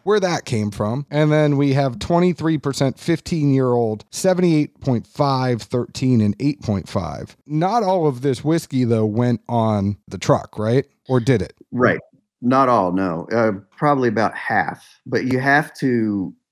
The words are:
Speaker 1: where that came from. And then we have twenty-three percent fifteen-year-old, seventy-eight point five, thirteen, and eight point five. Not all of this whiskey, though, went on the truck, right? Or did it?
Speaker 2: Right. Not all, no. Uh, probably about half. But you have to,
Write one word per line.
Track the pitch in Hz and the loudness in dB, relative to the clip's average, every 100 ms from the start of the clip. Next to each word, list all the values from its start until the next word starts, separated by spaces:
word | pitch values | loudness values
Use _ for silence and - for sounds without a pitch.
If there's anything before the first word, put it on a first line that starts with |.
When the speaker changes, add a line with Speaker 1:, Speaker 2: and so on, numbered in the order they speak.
Speaker 1:
where | 190 208 | -2 0
that | 180 165 - | 0 -2 -4
came | 110 104 | -2 -2
from. | 104 107 123 143 | -2 -4 -4 -4
And | 147 151 | 0 2
then | 151 151 139 | 4 2 2
we | 143 | 2
have | 135 139 110 | 2 0 -4
twenty-three | - 170 180 165 160 156 | -2 2 2 0 -2 -2
percent | 139 135 139 - | -4 -2 -2 -2
fifteen-year-old, | - 160 - 170 143 135 127 120 117 107 - | -4 -4 -2 -2 2 2 2 2 0 -4 -10
seventy-eight | - 190 180 180 156 147 _ | -2 0 2 2 2 0 _
point | 135 117 - | -2 -2 -2
five, | - 139 131 127 117 | -2 0 0 0 -2
thirteen, | - 123 - - 131 120 | -4 -4 -4 -2 2 2
and | 104 98 | 2 0
eight | 135 147 | -4 -2
point | - 98 - | -4 -4 -4
five. | 104 82 73 - _ - | -6 -6 -8 -14 _ -6
Not | 151 180 240 | -2 0 0
all | 190 190 151 | 0 0 0
of | 123 | 0
this | 139 123 | -2 -2
whiskey, | 147 165 - 131 | 0 -2 0 -2
though, | 120 113 110 | 2 2 2
went | 104 123 117 - | 2 0 0 -2
on | 120 110 107 98 98 - | 0 2 2 0 -4 -10
the | 95 | -6
truck, | - 139 - - | 0 0 0 -6
right? | 107 127 - _ - | 0 0 -2 _ -2
Or | 127 | 0
did | 117 117 | 2 2
it? | 87 - _ | 0 -10 _
Speaker 2:
Right. | 117 120 85 - _ _ _ | 0 2 0 -6 _ _ _
Not | 120 131 131 | 0 2 4
all, | 117 92 | 4 2
no. | 95 95 82 - | 0 -2 -4 -4
Uh, | 113 110 101 - - | 0 0 -2 -10 -2
probably | 147 143 123 | 0 2 0
about | 107 104 | 0 -2
half. | - - 107 78 - - _ - | -2 -2 -2 -2 -6 -16 _ -6
But | 139 127 | -4 -2
you | 127 | -2
have | 139 143 147 | 2 2 0
to, | - 135 120 110 101 92 - _ | -4 -2 0 0 -2 -4 -10 _